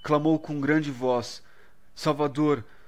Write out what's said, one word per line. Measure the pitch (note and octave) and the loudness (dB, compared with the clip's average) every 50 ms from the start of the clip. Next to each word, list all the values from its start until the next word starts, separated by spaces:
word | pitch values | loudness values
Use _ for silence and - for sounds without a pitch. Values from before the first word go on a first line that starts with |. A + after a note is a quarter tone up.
| - | -2
clamou | - D3+ D3 D3+ D#3 D#3+ D3+ | 2 2 4 4 4 2 2
com | D#3 - D3+ D3 | 0 -2 -4 -2
grande | C#3 C3+ D3+ D#3+ D#3 C#3+ | 2 2 2 2 2 0
voz: | C3+ A#2+ B2+ B2+ B2 A#2+ A2+ - - - - - - - - - - - - - - | -4 -2 0 2 2 2 0 -4 -8 -14 -16 -16 -18 -18 -18 -18 -18 -20 -20 -18 -12
"Salvador, | - - D#3+ D3 C#3 D3+ C#3+ B2+ C#3 D3+ D3+ C#3+ A#2+ G#2+ - - - - | -4 0 0 0 2 0 0 0 2 2 4 2 2 0 -6 -16 -18 -18